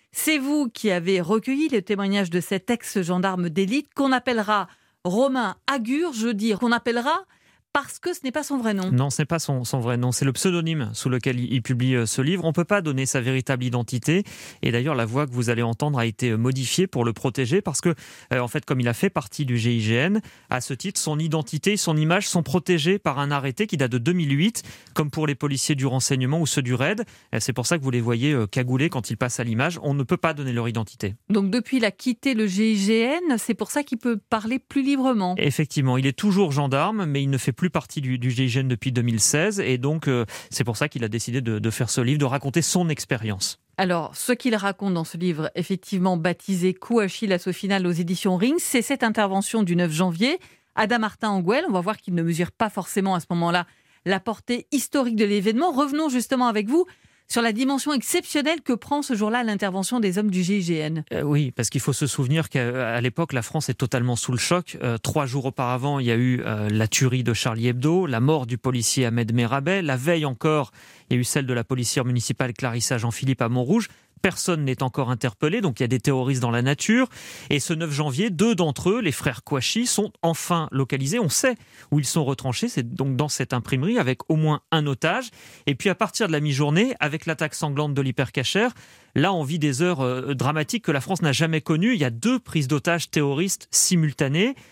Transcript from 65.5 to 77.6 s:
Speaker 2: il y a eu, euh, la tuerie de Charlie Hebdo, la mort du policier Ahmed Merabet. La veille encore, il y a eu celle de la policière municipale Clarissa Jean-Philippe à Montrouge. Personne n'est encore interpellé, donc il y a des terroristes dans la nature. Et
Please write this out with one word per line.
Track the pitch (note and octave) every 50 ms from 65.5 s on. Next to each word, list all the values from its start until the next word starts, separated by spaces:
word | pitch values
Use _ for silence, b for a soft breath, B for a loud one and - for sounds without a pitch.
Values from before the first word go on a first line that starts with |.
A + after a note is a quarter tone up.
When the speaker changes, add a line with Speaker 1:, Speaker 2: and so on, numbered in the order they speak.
| - - B2+ A#2+ B2+ B2 C3 C#3+ C#3+ C#3
Speaker 2:
il | B2+
y | A#2+
a | A2+
eu, | A#2 B2 B2+ B2 B2 A#2
euh, | A2 A2 G#2 G#2+ G#2+
la | G#2+ A2 A2
tuerie | G#2+ - - C3+ B2+ C3 B2+ A#2
de | A#2+ A2+
Charlie | - - B2+ A2 A2+ A#2
Hebdo, | B2 B2 B2+ C3 D#3 E3+ F#3 F#3
la | D3 A#2+ A2+
mort | B2 D3 D#3+ D3 B2+
du | A#2 B2 A2+
policier | - C3 B2+ A#2+ A2+ - - C3 B2+
Ahmed | A#2 A#2 A#2+ A#2 G#2+ A#2
Merabet. | A#2+ A#2+ A2 C3 C#3 C#3 E3+ F#3+ G3
La | F3 C#3+ C3
veille | B2 B2+ E3+ F3 E3 D3+
encore, | C#3 B2 - - D#3 D#3 D3+ C3 - - B B B B B B B
il | B2+
y |
a | B2
eu | B2
celle | - - D3+ C3+
de | B2+
la | B2 A#2+ A2+
policière | - C3+ B2+ A#2+ - - C#3+ A#2+
municipale | B2+ B2 A#2+ - - B2 - C3 B2
Clarissa | A2+ - C3+ B2 A#2 A#2+ A2+ - C3
Jean-Philippe | A2+ A2+ A#2 - - - C3+ C3 -
à | B2 A2+
Montrouge. | B2 B2+ A#2+ B2 G3+ A#3+ G#3 - b b b b b b
Personne | - F#3 F3 - - F#3 E3+ D#3 C#3+
n'est | C3+ B2 -
encore | C#3 B2 - D3 C3 A#2
interpellé, | B2+ - - B2 - - D3+ D#3 F#3 B3
donc | G3+ D3+ A2 -
il |
y | C3
a | A2+
des | B2+ B2
terroristes | - D3 C3+ C3 B2 C3+ C#3 B2+
dans | B2+ A#2+
la | A#2 A#2+
nature. | A#2+ C3+ D3 - - - A3+ B3 C4 - B B B B B B B B
Et | D3 C#3+